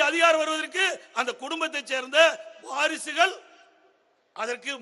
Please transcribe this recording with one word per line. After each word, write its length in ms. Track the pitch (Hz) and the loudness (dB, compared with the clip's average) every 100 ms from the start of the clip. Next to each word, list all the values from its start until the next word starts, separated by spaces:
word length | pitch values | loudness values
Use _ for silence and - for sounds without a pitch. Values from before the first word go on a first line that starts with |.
| 294 | 0
அதிகாரம் 320 | 330 330 320 | 4 4 4
வருவதற்கு 420 | 311 311 311 349 381 285 - 226 | 2 -2 -4 0 0 -2 -8 -6
அந்த 120 | 247 233 | -6 -6
குடும்பத்தை 380 | 269 330 311 285 285 | -8 -4 -4 -4 -6
சேர்ந்த 260 | 262 262 285 320 - - - - | -6 0 4 4 4 -12 -18 -8
வாரிசுகள் 640 | 277 311 311 302 294 370 466 - - _ _ _ _ _ _ _ - | -2 -2 -2 -4 2 2 0 -18 -20 _ _ _ _ _ _ _ -10
அதற்கு 280 | 226 240 262 269 | -8 -8 -8 -10